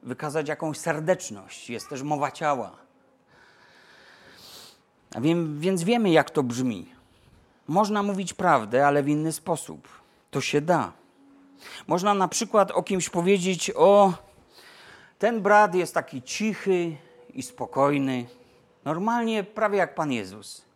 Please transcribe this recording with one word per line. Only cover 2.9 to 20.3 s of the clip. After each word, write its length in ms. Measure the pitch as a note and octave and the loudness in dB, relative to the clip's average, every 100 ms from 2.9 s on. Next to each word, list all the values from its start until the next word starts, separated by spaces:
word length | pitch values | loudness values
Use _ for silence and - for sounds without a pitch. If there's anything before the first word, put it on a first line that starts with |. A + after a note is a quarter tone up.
| _ _ _ _ _ - _ _ _ - - - - - - - - - _ _ _ _ | _ _ _ _ _ -20 _ _ _ -20 -20 -20 -20 -20 -20 -20 -20 -20 _ _ _ _
A 60 | - | -2
wiem, 400 | C#3 E3+ D#3+ D3 | 0 0 -2 -2
więc 220 | E3+ F#3+ | -2 0
wiemy, 280 | E3 A#3+ G#3 | 0 2 4
jak 200 | D#3+ C3+ | 4 4
to 120 | - | 0
brzmi. 440 | B2+ A#2 B2+ G2+ E2+ - _ _ _ _ _ _ - | -2 -2 -4 -4 -10 -20 _ _ _ _ _ _ -2
Można 340 | E3+ G#3 G#3 | 0 2 0
mówić 320 | G3+ G3 F#3 | -2 -4 -6
prawdę, 520 | - F#3 C#3+ G#2 B2 C#3+ | -2 2 2 4 4 4
ale 160 | C#3+ | 4
w 60 | C#3 | 2
inny 240 | D3 D#3+ | 0 -2
sposób. 560 | D#3+ - D#3+ - D2+ - - _ _ _ | -6 -4 -6 -6 -16 -20 -20 _ _ _
To 100 | C#3+ | -6
się 200 | - D3 | -2 -2
da. 320 | D#3 E3+ F#2+ - _ _ _ _ _ - - - - | 2 0 0 -10 _ _ _ _ _ -20 -20 -18 -2
Można 280 | F3 G3+ | 0 2
na 140 | G3+ F3+ | 2 0
przykład 420 | - A3 A3 F#3+ | -2 0 2 4
o 120 | - | 0
kimś 260 | F3+ F#3+ - | -2 -4 -2
powiedzieć: 640 | F3+ F3 G3+ F3+ F3 - - | -2 2 2 2 -2 -4 4
„O, 360 | F3+ G3+ G3 F3 - _ _ - - - - - - _ | 6 8 6 2 -12 _ _ -20 -20 -20 -20 -20 -20 _
ten 240 | G#3+ A#3 | -2 0
brat 320 | G3 G#3 G#3 | 6 6 6
jest 200 | F3+ E3+ | 2 -2
taki 280 | E3+ - C3+ | -4 -4 -12
cichy 720 | - - A3 G3 G3 F3+ E3+ D3+ - - - | -10 -4 -4 -2 0 0 0 -8 -18 -20 -16
i 80 | - | -14
spokojny, 840 | B2+ - B2 C3+ C#3 C#3+ C3+ B2+ A#2+ - _ _ _ _ | -14 -10 -8 0 2 2 0 -4 -6 -16 _ _ _ _
normalnie 600 | C3+ D#3+ G#3+ A#3+ A3+ A3 | -6 -4 -2 -2 -2 -4
prawie 340 | G3 - G#3+ G3+ | -6 -2 0 0
jak 160 | E3+ | -2
Pan 180 | - D#3 | -2 -4
Jezus”. 540 | A#2+ F#2+ | -4 -6